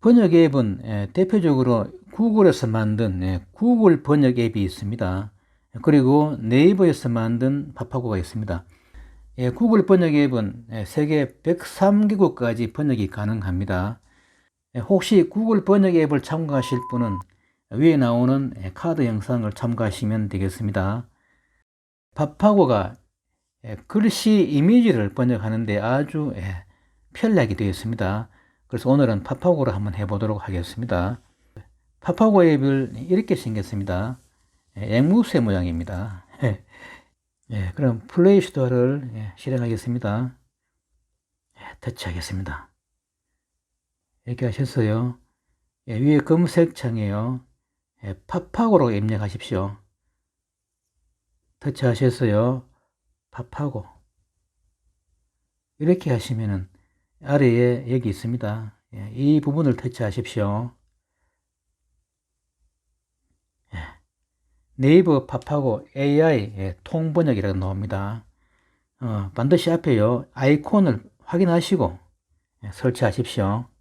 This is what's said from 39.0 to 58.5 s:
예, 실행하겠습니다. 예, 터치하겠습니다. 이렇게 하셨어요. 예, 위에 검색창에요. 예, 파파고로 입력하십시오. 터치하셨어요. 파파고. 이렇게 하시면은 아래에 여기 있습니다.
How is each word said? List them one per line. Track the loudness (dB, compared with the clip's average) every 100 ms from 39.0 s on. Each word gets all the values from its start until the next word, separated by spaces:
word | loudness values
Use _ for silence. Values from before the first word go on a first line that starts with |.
| -8
예, | -12 -14 -12
실행하겠습니다. | -6 -4 -4 -4 -6 -6 -4 -4 -6 -10 _ _ _ _ _ _ _ _ _ _ _ _
예, | -20 -12
터치하겠습니다. | -12 -10 -8 -8 -8 -8 -8 -10 -14 _ _ _ _ _ _ _ _ _ _ _ _ _ _ _ -12
이렇게 | -4
하셨어요. | -4 -2 -4 0 0 0 -2 -6 _ _ _ _ _ _ -10
예, | -2
위에 | 2 2
검색창에요. | 2 2 2 2 0 0 -6 -4 -2 -2 -4 -6 _ _ _ _ _ _
예, | -14 -14 _
파파고로 | -8 -8 -2 4 4 4
입력하십시오. | 0 -2 -2 -6 -8 -6 -4 -4 -8 _ _ _ _ _ _ _ _ _ _ _ _ _ _ _ _ _ _
터치하셨어요. | -8 -2 -2 2 0 2 0 2 2 -2 -8 _ _ _ _ _ _
파파고. | -16 -16 -8 -6 -6 -14 _ _ _ _ _ _ _ _ _ _ _ _ _ _ _ _ _ _ _
이렇게 | 0 0 0
하시면은 | -4 -2 -6 -4 -4 -6 _ _ _ _ _
아래에 | -2 2 4 4 2 0 -2
여기 | -4 -2
있습니다. | -6 -6 -6 -6